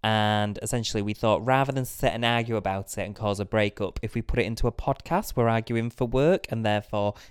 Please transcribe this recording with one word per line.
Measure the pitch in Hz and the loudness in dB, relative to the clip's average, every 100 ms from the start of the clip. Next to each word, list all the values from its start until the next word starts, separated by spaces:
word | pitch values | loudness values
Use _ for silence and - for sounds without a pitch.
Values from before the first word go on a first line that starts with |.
| 110 | 2
and | 107 107 104 104 101 | 2 4 2 0 -4
essentially | 113 123 110 110 | -4 -2 -2 -2
we | 101 | -2
thought, | 104 113 95 117 | 0 2 2 4
rather | 131 135 | 2 2
than | 135 127 | -2 -4
sit | - 131 | 0 0
and | 113 117 | 2 0
argue | 117 117 110 | 0 0 -2
about | 95 95 95 - | -2 -4 -6 -6
it | |
and | 95 101 | -6 -4
cause | 107 101 | -2 -2
a | 101 | 0
breakup, | 110 104 - 98 - | 2 2 0 -6 -4
if | 107 | -4
we | 120 | -6
put | - - | -2 0
it | 101 | 0
into | 113 123 | 0 0
a | |
podcast, | - - 135 - 170 - - | 0 -4 -4 -2 -2 -2 0
we're | 117 | 2
arguing | 113 113 117 117 | 2 0 -2 -2
for | - 123 | -2 0
work, | 131 151 190 - | 4 4 2 0
and | 117 110 | -2 2
therefore | 104 - 104 104 - - | 0 0 -2 0 -2 -16